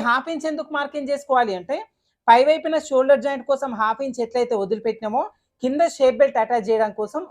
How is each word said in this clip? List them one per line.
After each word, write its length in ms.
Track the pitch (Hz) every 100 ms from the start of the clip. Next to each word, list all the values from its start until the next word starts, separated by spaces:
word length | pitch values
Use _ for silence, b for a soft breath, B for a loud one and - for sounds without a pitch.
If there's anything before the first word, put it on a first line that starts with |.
| 240
హాఫ్ 220 | 254 294
ఇంచ్ 140 | 320 311
ఎందుకు 200 | 311 311 294
మార్కింగ్ 320 | 285 294 269
చేసుకోవాలి 420 | 277 - 254 226 185
అంటే, 160 | 175 311 440 _ _ _ -
పై 100 | 233 285
వైపున 280 | 311 320 311 302
షోల్డర్ 360 | 269 262 269
జాయింట్ 220 | 269 277 233
కోసం 200 | 269 269 220
హాఫ్ 220 | 220 220 277
ఇంచ్ 140 | 247 226
ఎట్లయితే 280 | 247 240 220
వదిలిపెట్టినామో, 600 | 190 214 226 220 214 240 415 _ _ -
కింద 200 | 254 285 339 -
షేప్ 200 | 254 220
బెల్ట్ 180 | 269 277
అటాచ్ 260 | 220 240 196
చేయడం 220 | 220 214 214
కోసం 200 | 214 311 370